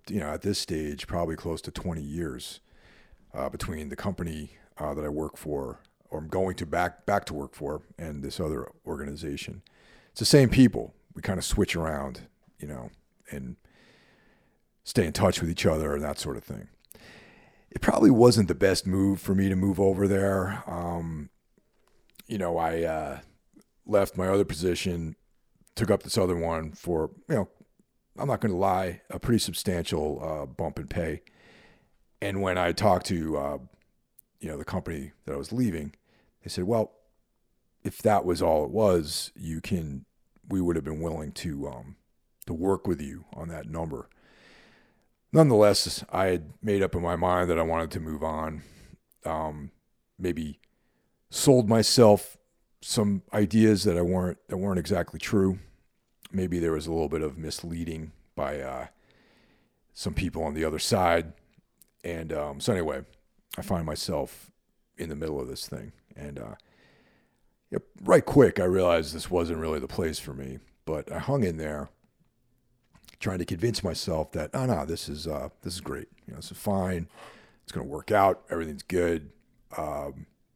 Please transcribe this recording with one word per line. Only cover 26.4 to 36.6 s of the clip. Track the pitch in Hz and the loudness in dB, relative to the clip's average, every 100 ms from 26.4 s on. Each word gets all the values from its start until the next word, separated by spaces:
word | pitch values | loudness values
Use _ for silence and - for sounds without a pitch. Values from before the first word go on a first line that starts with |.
| 82 82 80 | -2 -2 -6
for, | - 85 82 78 - - | -10 -4 -2 -2 -8 -4
you | 135 | -2
know, | 95 _ _ _ _ _ _ - | -2 _ _ _ _ _ _ -8
I'm | 139 | -4
not | 110 | -2
gonna | 113 90 | 0 0
lie, | 95 92 92 92 _ | 2 2 -2 -8 _
a | 90 | -8
pretty | - 113 | 0 0
substantial, | - 85 101 90 82 82 76 69 | 0 -4 -4 -2 -2 -2 -2 -4
uh, | 80 78 71 | -6 -8 -8
bump | 62 80 78 | -8 -8 -6
in | 71 | -8
pay. | - 80 73 - _ - - - _ _ _ _ _ | -4 -4 -6 -12 _ -20 -20 -20 _ _ _ _ _
And | 101 98 | -6 -2
when | 95 90 | 0 2
I | 87 | 0
talked | 85 104 90 - | 2 4 4 2
to, | 90 80 76 | -2 -2 -2
uh, | 71 69 65 _ _ _ _ - _ _ | -4 -6 -12 _ _ _ _ -20 _ _
you | 82 | -10
know, | 73 | -10
the | |
company | - 95 - 78 67 - - | -6 -6 -6 -8 -10 -14 -10
that | |
I | 69 | -8
was | 69 | -6
leaving, | 120 120 82 71 - _ _ _ _ | -2 -2 -2 -8 -14 _ _ _ _
they | - | -10
said, | - | -6